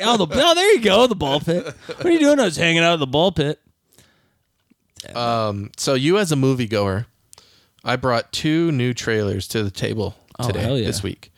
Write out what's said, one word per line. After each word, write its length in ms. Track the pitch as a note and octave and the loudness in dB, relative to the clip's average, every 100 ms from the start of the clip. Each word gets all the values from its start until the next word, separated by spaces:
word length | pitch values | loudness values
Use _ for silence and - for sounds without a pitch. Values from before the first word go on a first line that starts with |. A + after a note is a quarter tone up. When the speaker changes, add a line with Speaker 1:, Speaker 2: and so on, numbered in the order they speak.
Speaker 1:
Oh, 140 | G#3 A#3 | 0 0
the, 120 | E3+ | 0
oh, 240 | A#3 E4 E4+ | 2 2 2
there 180 | G4 | 4
you 60 | F#4+ | 4
go, 260 | G#3+ G3 B3+ | 4 4 4
the 100 | G#3 | 2
ball 260 | C#3+ C#3+ | -2 -2
pit. 240 | E3 F3 E3 | -2 -4 -4
"What 380 | - - D#3 F4 | -14 -14 -6 0
are 40 | |
you 60 | E4+ | 4
doing?" 200 | C#4+ D4 | 4 4
"I 60 | G#3 | 2
was 100 | D3 | 0
hanging 260 | E3+ E3 | 0 2
out 120 | E3+ | 2
at 60 | E3+ | 2
the 80 | C3+ | 0
ball 240 | C#3+ F#3 | 2 2
pit." 260 | E3+ D3 D3+ _ _ _ _ _ _ _ _ _ _ _ _ _ - - | 0 -4 -4 _ _ _ _ _ _ _ _ _ _ _ _ _ -20 -12
Speaker 2:
Um, 560 | A#2+ A#2 A#2 A2 G2+ G2 - | -6 -2 -2 -2 -4 -10 -8
so 160 | - C3 | -2 0
you 220 | C#3 G3 | 2 2
as 140 | F#3 | 2
a 40 | C#3+ | 2
moviegoer, 680 | C3 B2+ A2+ G#2 G2+ F#2+ A#2+ _ _ - _ _ _ _ | 2 2 0 0 0 -2 -6 _ _ -20 _ _ _ _
I 120 | - B2 | -6 -2
brought 340 | B2+ A#2 - | 0 -2 -2
two 400 | - D#3 D#3+ E3 | -4 -2 0 0
new 220 | C3+ B2 | 0 -2
trailers 540 | A#2+ - A2 G#2 G2 - | -2 -2 0 0 -2 -4
to 140 | A2+ | -4
the 60 | G2+ | -4
table 460 | - G#2+ G#2+ F#2+ - _ - | -4 -6 -4 -6 -8 _ -8
Speaker 1:
Oh, 80 | B2 | -6
Speaker 2:
today, 140 | G2 | -4
Speaker 1:
hell 160 | A2 C3+ | -2 -2
yeah. 80 | A2 | -2
Speaker 2:
this 160 | - | -4
week. 280 | F2+ F#2+ - | -6 -8 -16